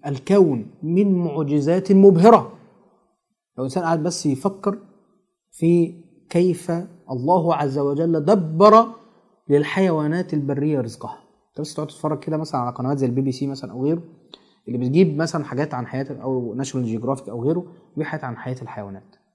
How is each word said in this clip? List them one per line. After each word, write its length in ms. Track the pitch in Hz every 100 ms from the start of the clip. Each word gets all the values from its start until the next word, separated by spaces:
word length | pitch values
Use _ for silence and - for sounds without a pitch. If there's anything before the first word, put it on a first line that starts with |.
| 147
الكون 600 | 135 - 202 175 127 104 -
من 320 | 156 175 202 185
معجزات 720 | 170 143 147 147 139 180 190
مبهرة. 460 | 196 196 165 202 226 - - _ _ _ _ _ _ _ _ _ -
لو 60 |
الإنسان 180 | 135 185
قاعد 180 | 165 165
بس 240 | 151 175 151
يفكر 520 | 131 202 190 - 196 - _ _ _ _ _ _
في 440 | - 165 175 165 - - _ _
كيف 400 | 170 185 165 - 170 196 - -
الله 440 | 131 131 180 165
عز 240 | 151 147 139
وجل 460 | 143 143 165 160
دبر 640 | 147 208 160 160 202 220 226 - _ _ _ _ -
للحيوانات 840 | 143 147 - 190 160 151 165 180
البرية 460 | 156 139 139 143 143
رزقها. 380 | 113 110 - - _ _ _
انت 120 | -
بس 140 | 151
تقعد 120 | - 151
تتفرج 320 | - 156 147
كده 180 | - 156
مثلا 240 | 156 135
على 160 | 123 123
قنوات 220 | 131 143
زي 80 | 131
البي 140 | 123
بي 120 | 135
سي 140 | 127 139
مثلا 260 | 135 104
أو 120 | 110
غيره، 180 | 139 170 170 - _ - _ _ -
اللي 100 | 120
بتجيب 380 | 127 147 185 147
مثلا 280 | 160 165
حاجات 300 | 139 127 151
عن 120 | 127 117
حياة، 200 | 131 135 127
أو 320 | 120 131 117
National 320 | 113 135 131 120
جيوغرافيك 420 | 113 117 135 -
أو 160 | 113
غيره، 160 | 123 170 175 - _ -
بيجيب 100 | -
حاجات 140 | 160
عن 120 | 131 113
حياة 200 | - 127
الحيوانات. 540 | 117 - 101 95 _ _ _